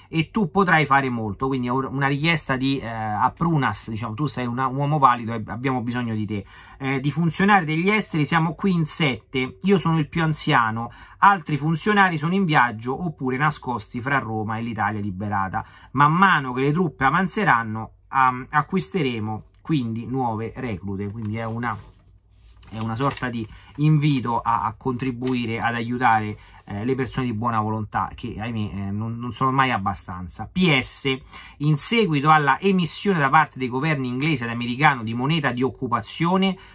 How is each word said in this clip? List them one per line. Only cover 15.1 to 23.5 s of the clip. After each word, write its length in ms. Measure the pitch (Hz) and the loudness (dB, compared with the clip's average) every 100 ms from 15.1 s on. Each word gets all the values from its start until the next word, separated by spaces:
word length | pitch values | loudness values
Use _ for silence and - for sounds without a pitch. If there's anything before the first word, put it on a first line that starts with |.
| 92 104 101 95 107 - - - | -6 -2 -2 -2 -4 -8 -18 -4
Man 200 | 127 147 | 4 4
mano 400 | 170 196 160 131 | 6 4 2 0
che 100 | 127 | -2
le 100 | 143 | 0
truppe 320 | 160 170 - | 2 0 0
avanzeranno, 880 | 135 170 190 220 170 120 110 110 110 - - | 2 2 0 0 2 2 2 -6 -10 -14 -4
am-, 400 | 135 131 123 127 | 2 2 0 -2
acquisteremo 920 | 151 151 190 - 185 131 113 110 107 - _ | -2 0 -2 -2 -2 -2 -2 -4 -6 -12 _
quindi 460 | - 151 117 113 117 | -2 -2 -2 -6 -4
nuove 460 | 131 120 107 113 123 | -2 -2 -2 -6 -8
reclute, 520 | 127 90 101 95 101 | -8 -8 -8 -8 -8
quindi 280 | 110 104 113 | -6 -6 -6
è 80 | |
una, 340 | 113 113 120 107 - - _ - _ _ - - - | -6 -4 -6 -6 -12 -20 _ -20 _ _ -20 -20 -14
è 120 | 107 | -8
una 160 | 113 113 | -6 -2
sorta 320 | 139 - 123 | -2 -2 -6
di 180 | 117 110 | -6 -8